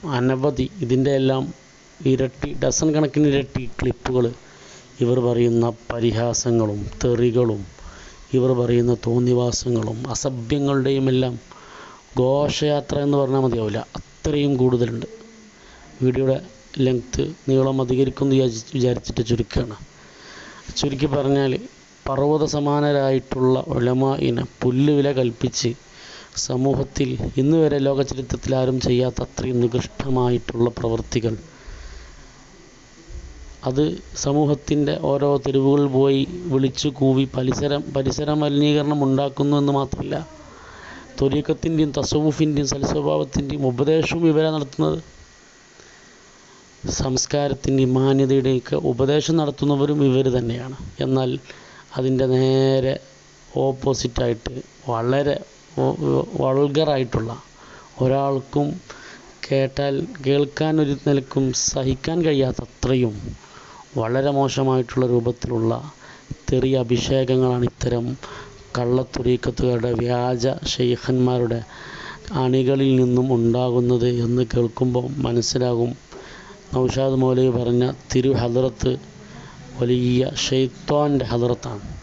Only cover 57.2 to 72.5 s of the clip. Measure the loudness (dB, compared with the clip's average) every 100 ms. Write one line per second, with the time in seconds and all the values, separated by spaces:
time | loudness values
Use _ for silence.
57.2 | -4 -10 -16 -20 -20 -20 -20 -2 0 2
58.2 | 0 -2 -2 -2 -2 -6 -14 -20 -20 -20
59.2 | -20 -18 -2 0 0 -2 -2 -2 -4 -6
60.2 | 0 2 2 0 0 2 2 0 0 0
61.2 | 0 -2 0 0 -2 -2 -2 -2 -2 0
62.2 | 2 2 0 2 -2 0 0 2 2 -2
63.2 | -10 -12 -16 -20 -20 -20 -8 -4 0 2
64.2 | 2 2 0 2 2 2 0 0 2 2
65.2 | 0 -4 -4 -2 0 -2 -6 -18 -20 -20
66.2 | -16 -10 -2 0 2 0 2 0 2 0
67.2 | 2 2 2 2 -2 -2 -2 -2 -4 -8
68.2 | -12 -16 -18 -20 -10 -4 0 0 -2 -4
69.2 | 0 0 -2 -2 0 0 0 -2 0 0
70.2 | 0 0 -2 -2 -6 -2 0 0 0 2
71.2 | 2 2 0 -2 -6 -16 -16 -16 -16 -16
72.2 | -8 -2 2